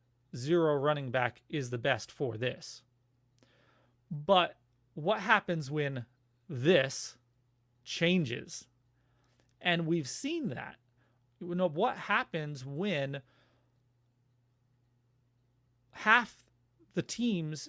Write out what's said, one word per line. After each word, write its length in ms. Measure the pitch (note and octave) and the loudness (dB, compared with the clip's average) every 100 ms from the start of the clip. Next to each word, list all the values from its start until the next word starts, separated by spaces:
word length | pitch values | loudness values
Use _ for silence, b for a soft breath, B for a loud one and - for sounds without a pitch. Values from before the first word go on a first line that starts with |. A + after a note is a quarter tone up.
| _ _ - | _ _ -14
"Zero 420 | A#2+ C3 F3 D#3+ C#3+ | -6 2 4 4 4
running 340 | C#3+ D3 C3+ | 2 0 0
back 320 | B2+ B2 - - | 0 0 -2 -8
is 180 | D3+ B2 | -6 -4
the 100 | A#2+ | -2
best 320 | C#3 B2+ - | 0 0 -2
for 280 | - C3+ G#2+ | -4 -4 -2
this." 440 | B2 - - - _ _ _ _ _ _ _ _ _ _ _ _ - | -4 -4 -12 -18 _ _ _ _ _ _ _ _ _ _ _ _ -12
But 460 | D3 D3 F#3 E3 - _ _ _ | -4 4 4 4 -4 _ _ _
what 260 | - D#3 G#3+ | -4 0 0
happens 500 | F#3+ G#3 - E3 C3+ | 4 4 4 -4 -2
when 340 | D3+ C#3+ C3+ A#2 _ _ _ - | -2 -2 -4 -10 _ _ _ -10
this 680 | C3 C#3 F3 C3+ - - - _ _ _ _ _ _ | 0 6 6 4 -4 -10 -14 _ _ _ _ _ _
changes? 840 | - - E3+ F#3 C3 A#2+ - - - _ _ _ _ _ _ _ _ _ | -10 0 4 4 2 -4 -10 -16 -16 _ _ _ _ _ _ _ _ _
And 260 | F3+ E3+ D#3+ | -2 0 0
we've 220 | E3+ C3 | -2 -2
seen 400 | - C#4 E4+ A#3 | -6 -6 -4 -4
that. 280 | A#2+ C#3 - _ _ _ _ _ - | -6 -10 -14 _ _ _ _ _ -14
You 140 | F3 | -6
know, 140 | F3 F3+ | 0 0
what 280 | D3+ B3 G3 | 2 0 0
happens 720 | D#3 G#3+ B3 E3 D3+ C#3+ C3 | 0 0 0 -6 -6 -8 -8
when 560 | C#3+ G#3 D#3 C#3 C#3 - _ _ _ _ _ _ _ _ _ _ _ _ _ _ _ _ _ _ _ _ _ _ _ _ _ _ | -4 -2 -2 -2 -6 -12 _ _ _ _ _ _ _ _ _ _ _ _ _ _ _ _ _ _ _ _ _ _ _ _ _ _
half 520 | - G#3+ A#3 A3+ - - _ _ _ _ | -2 4 4 4 -12 -20 _ _ _ _
the 80 | - | -6
teams 640 | - - A#3+ F3+ D#3 D#3 | -6 -2 -2 -2 -4 -8